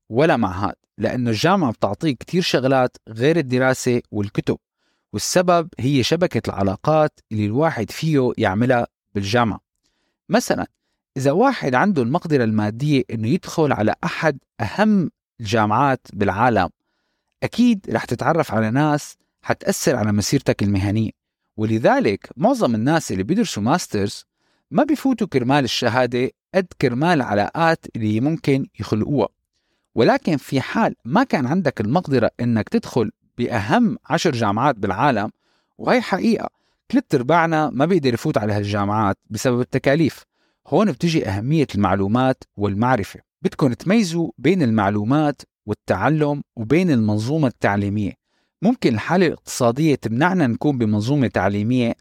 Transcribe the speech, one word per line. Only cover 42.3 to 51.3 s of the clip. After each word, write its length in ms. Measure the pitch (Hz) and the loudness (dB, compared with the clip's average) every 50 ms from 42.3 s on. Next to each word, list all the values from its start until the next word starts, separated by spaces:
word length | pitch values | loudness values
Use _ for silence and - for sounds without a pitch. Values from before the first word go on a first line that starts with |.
| 131 - - _ _ - | 0 -2 -6 _ _ -4
والمعرفة. 640 | 101 101 98 101 113 127 131 113 92 - - - - _ _ _ | -4 -2 0 0 0 2 2 0 -2 -4 -10 -16 -20 _ _ _
بدكن 360 | - 190 - - 165 127 117 - | -6 -6 -2 0 0 0 0 -2
تميزوا 540 | - 156 202 233 214 165 165 170 165 - - - | -2 0 2 2 2 0 -2 -2 -4 -4 -6 -2
بين 240 | 123 147 196 185 | 0 0 2 2
المعلومات 800 | 147 117 110 107 101 98 104 104 104 113 139 156 156 147 143 - - - _ _ _ | 2 2 2 2 2 2 0 0 0 0 0 0 0 0 -2 -4 -10 -20 _ _ _
والتعلم 800 | 104 104 - _ - 107 90 104 135 156 156 151 143 147 143 - - _ | -8 -8 -6 _ -2 -2 0 0 0 2 2 0 0 -2 -4 -8 -12 _
وبين 360 | 120 110 110 139 170 190 180 | -10 -2 0 2 2 2 2
المنظومة 560 | 143 117 110 104 104 107 107 123 151 165 151 123 | 2 2 2 2 0 0 -2 -2 -2 0 0 -2
التعليمية. 640 | - _ - 113 101 104 101 101 101 107 104 90 - - _ _ _ _ _ _ _ _ | -2 _ -2 0 0 0 -2 -2 -2 -2 -4 -4 -6 -10 _ _ _ _ _ _ _ _
ممكن 320 | 160 214 262 - - 165 117 | 0 0 0 2 0 0 0
الحالة 340 | 110 - - 160 185 185 151 | 0 0 0 0 2 2 2
الاقتصادية 680 | - - _ - - - 127 117 117 139 160 160 135 | 0 -4 _ -12 -4 0 0 2 2 2 2 2 2
تمنعنا 520 | - - 113 113 120 151 180 190 185 139 120 | 0 -2 -4 -2 0 0 0 2 2 2 0
نكون 300 | 110 - - 147 143 123 | 0 0 0 -2 0 0
بمنظومة 500 | 117 107 107 107 104 120 147 147 127 | 0 0 0 0 0 0 0 0 0
تعليمية 640 | 101 | 0